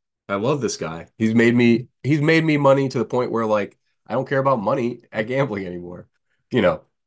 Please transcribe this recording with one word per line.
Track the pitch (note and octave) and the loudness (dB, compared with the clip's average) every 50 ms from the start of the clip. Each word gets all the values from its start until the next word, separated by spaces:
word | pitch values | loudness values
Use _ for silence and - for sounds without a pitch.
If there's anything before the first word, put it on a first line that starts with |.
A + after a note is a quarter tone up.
| _ _ _ _ _ - | _ _ _ _ _ -6
I | G2+ | -4
love | G2 A2 C3+ D#3 C#3 | -2 0 -2 -2 -2
this | A#2+ G2+ - | -2 -4 -4
guy. | - F2+ D#2+ E2 E2 F2 - _ | -6 -8 -10 -10 -12 -14 -14 _
He's | - A2+ A2 A2 | -2 0 2 4
made | A#2 A#2 A#2+ A#2+ | 4 4 4 4
me, | B2 A#2+ A#2 A#2 A2+ B2+ - _ _ - | 4 4 4 4 2 0 -6 _ _ -2
he's | C3 D#3 D3+ | 0 0 2
made | C#3+ D#3+ D#3+ D#3+ D#3+ | 2 2 2 2 2
me | D#3 D3+ | 2 0
money | C#3+ C#3+ C3+ C3+ C#3 C#3 | 2 4 4 4 4 2
to | C3 - | -2 -2
the | A#2+ A2 | -4 -4
point | - B2 B2 B2 - - | -2 -2 -2 -2 -2 -2
where, | A2+ A2+ | -2 0
like, | G#2+ G#2+ G#2 G2+ F#2+ - _ _ _ _ _ _ | 0 0 0 -2 -4 -10 _ _ _ _ _ _
I | - A2 | -8 -6
don't | C3 C3 | -6 -4
care | - C#3+ C3+ | -2 -2 0
about | C3 C#3 C3 A2+ | 0 0 0 0
money | G2 G#2+ C3+ C3 A#2 A#2+ A#2+ - _ _ | 0 -2 -2 -2 -2 -4 -6 -8 _ _
at | - A2 G#2+ | -8 -8 -6
gambling | A2+ B2+ C3+ C#3+ B2 G#2 G2+ F#2+ | -4 -2 -2 -2 -2 -4 -8 -8
anymore. | F2 F2+ F2 F2 F2 F2 F2 F2+ _ _ _ _ _ _ _ _ - | -8 -10 -12 -12 -14 -16 -18 -20 _ _ _ _ _ _ _ _ -4
You | - A#2+ | 0 2
know, | F#2+ F2 - - - _ _ _ _ | 2 2 0 -2 -6 _ _ _ _